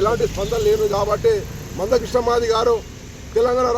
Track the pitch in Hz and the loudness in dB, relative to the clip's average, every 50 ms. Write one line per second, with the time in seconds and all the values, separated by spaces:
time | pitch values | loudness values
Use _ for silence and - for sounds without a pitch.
0 | 196 220 233 - 247 - - 180 202 214 233 226 214 208 214 214 214 202 202 202 | 2 2 2 2 0 -2 -2 -4 -4 -2 0 2 2 2 4 4 2 0 2 0
1 | 202 208 208 202 - 226 220 196 185 - - - - - - - 185 - 262 233 | 0 0 0 2 2 2 2 2 -2 -6 -12 -12 -12 -10 -6 -6 -2 0 0 0
2 | 233 - - 247 233 240 240 240 233 220 220 220 240 247 233 214 190 - - - | 0 0 -2 0 0 2 0 0 2 0 0 2 2 2 2 0 -2 -8 -16 -16
3 | - - - - - - - 220 233 247 247 254 247 247 240 | -16 -18 -16 -16 -16 -4 0 0 2 2 2 2 2 2 2